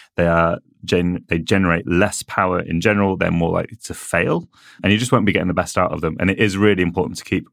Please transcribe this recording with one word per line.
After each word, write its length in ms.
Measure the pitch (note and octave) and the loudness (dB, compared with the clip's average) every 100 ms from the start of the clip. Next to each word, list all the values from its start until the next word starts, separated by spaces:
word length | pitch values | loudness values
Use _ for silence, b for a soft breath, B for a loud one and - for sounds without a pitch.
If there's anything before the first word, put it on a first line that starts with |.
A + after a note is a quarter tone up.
| B - | B -2
They 100 | E2+ | 2
are 320 | E2+ E2 E2+ _ _ | 4 2 -2 _ _
gen-, 400 | - F2+ F2 F2+ - | -2 0 0 -2 -2
they 100 | E2+ | -2
generate 480 | D#2 G2 F2+ E2+ - | 0 2 2 0 0
less 340 | F2 G2+ - | 0 0 -2
power 360 | - - F#2+ F2+ | -6 -2 0 0
in 200 | - E2+ | -2 0
general. 340 | G#2+ G2+ G2 F#2 | 0 2 2 0
They're 140 | F2 | 0
more 220 | E2+ E2+ | 0 0
likely 260 | F2 - - | -2 -4 -10
to 100 | - | -14
fail, 540 | - - F2 B2 E3 E3+ B B B | -14 -4 -2 0 -2 -4 B B B
and 100 | F#2+ | 0
you 60 | G#2+ | 2
just 140 | B2 | 2
won't 120 | B2+ G2+ | 2 2
be 60 | |
getting 160 | F#2 F2+ | 0 0
the 60 | |
best 240 | F2 F2 G2 | -2 -2 0
out 140 | F2+ | -2
of 100 | D#2 | -2
them. 140 | D#2+ - | -4 -2
And 100 | F#2 | -2
it 80 | F#2+ | 0
is 200 | G#2+ F#2+ | 0 2
really 240 | G#2 F#2 | 2 2
important 340 | F2 F#2 D#2+ - | 0 -2 -4 -6
to 60 | |
keep 240 | - F#2 - | -6 -6 -2